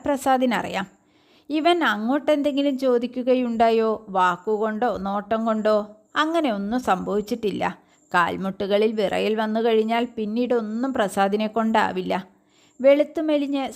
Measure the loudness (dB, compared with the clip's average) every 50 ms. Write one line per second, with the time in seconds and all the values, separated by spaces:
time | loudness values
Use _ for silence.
0 | 0 -2 -2 0 2 2 2 2 2 2 0 0 -2 -4 -6 -6 -6 -8 _ _
1 | _ _ _ _ _ _ _ _ _ -6 -4 0 2 2 2 2 2 0 0 0
2 | 0 -2 -2 0 2 2 2 2 2 0 0 0 0 0 0 0 0 2 2 2
3 | 0 -2 -6 -4 0 2 2 2 2 0 0 2 2 4 4 4 2 2 0 -2
4 | -4 -4 0 2 2 2 0 -2 -2 -2 -2 0 0 -2 -2 -2 -2 -2 -2 -2
5 | -4 -4 -4 -4 -4 -2 -2 -2 0 0 -2 0 2 2 2 2 0 -2 -10 -20
6 | _ _ -2 -2 0 0 0 0 0 0 -2 -2 -4 -4 -4 -4 0 0 -2 -2
7 | -2 -2 -4 -4 -2 -4 -4 -4 -4 -4 -2 -2 -4 -4 -6 -8 _ _ _ _
8 | _ _ 0 2 2 2 0 -4 -4 -6 -6 -4 -2 0 2 2 2 2 0 0
9 | -2 0 0 0 0 0 -2 -2 -2 -2 -2 0 0 2 2 2 2 2 0 0
10 | -2 -2 -4 -6 -6 -4 -2 -2 0 0 0 0 -2 -2 -4 -4 -4 -2 0 0
11 | -2 0 0 0 0 2 2 0 -2 -2 -2 -2 0 2 2 2 2 0 0 -4
12 | -4 -2 -4 -4 -6 -10 _ _ _ _ _ _ _ _ _ 0 4 4 6 6
13 | 4 0 -2 -4 -2 0 0 0 0 -2 -2 -4 -4 -6 -8